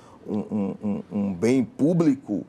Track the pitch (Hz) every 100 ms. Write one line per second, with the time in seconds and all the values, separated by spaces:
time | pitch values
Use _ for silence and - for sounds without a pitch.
0 | - - - 104 - 104 98 - 107 98
1 | - 107 101 87 110 131 113 - 139 175
2 | 160 131 - 95